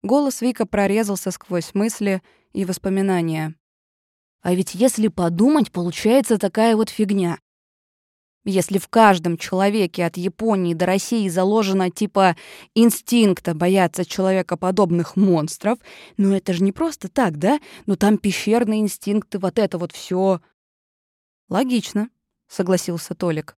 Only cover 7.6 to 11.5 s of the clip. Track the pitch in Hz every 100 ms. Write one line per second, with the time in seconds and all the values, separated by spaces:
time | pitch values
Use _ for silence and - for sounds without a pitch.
7.6 | _ _ _ _ _ _ _ _ 202 190
8.6 | - 196 - 226 214 185 170 165 - 185
9.6 | 196 220 180 165 170 175 180 - 226 196
10.6 | 175 165 180 190 - 233 196 170 190